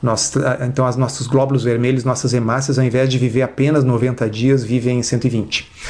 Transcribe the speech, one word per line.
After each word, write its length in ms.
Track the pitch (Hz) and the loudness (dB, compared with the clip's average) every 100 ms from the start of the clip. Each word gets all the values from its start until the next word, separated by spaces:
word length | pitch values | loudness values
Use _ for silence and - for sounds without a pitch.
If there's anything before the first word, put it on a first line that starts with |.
Nós, 360 | 127 110 - 135 | -2 0 -2 -2
ah, 220 | 135 127 | 0 -2
então, 260 | 123 135 127 | -2 0 0
os 60 | |
nossos 320 | 123 131 - 120 | 0 -2 -4 0
glóbulos 380 | - 135 135 | 2 2 2
vermelhos, 400 | 117 117 123 135 | 0 0 0 0
nossas 280 | 120 120 123 | 0 -2 0
hemácias, 460 | 120 113 123 139 131 | 0 0 -2 0 0
ao 60 | |
invés 240 | 127 120 131 | 2 2 2
de 100 | 127 | 2
viver 240 | 123 120 | 0 0
apenas 400 | 123 - 139 151 | -2 0 2 2
noventa 480 | 127 117 123 117 113 | 2 2 0 -2 -4
dias, 320 | 107 127 135 | 0 2 2
vivem 380 | 110 123 117 123 | 2 0 0 -2
em 20 | |
cento 220 | 117 123 | 0 0
e 60 | 123 | 0
vinte, 380 | 113 101 - - - - | -2 -4 -6 -10 -16 -14